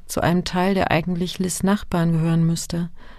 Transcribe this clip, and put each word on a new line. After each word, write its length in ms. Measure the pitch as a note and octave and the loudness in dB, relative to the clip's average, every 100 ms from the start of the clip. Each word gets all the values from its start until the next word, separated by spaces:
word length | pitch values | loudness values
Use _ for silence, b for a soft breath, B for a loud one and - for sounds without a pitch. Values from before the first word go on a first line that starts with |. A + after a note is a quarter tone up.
| - | -6
zu 140 | - | -2
einem 220 | - F3 | 2 2
Teil, 320 | F3 F#3 F#3 | 0 0 2
der 160 | F#3+ - | 2 2
eigentlich 480 | D#3 E3+ F3 F3+ - | 0 0 -2 -4 -2
Liz 240 | F#3 - | -4 0
Nachbarn 480 | F#3 G3+ - F3 E3 | 0 0 0 0 2
gehören 340 | E3 E3 E3 | 2 2 4
müsste, 460 | E3 E3 - E3+ E3+ b b | 2 0 -4 -4 -4 b b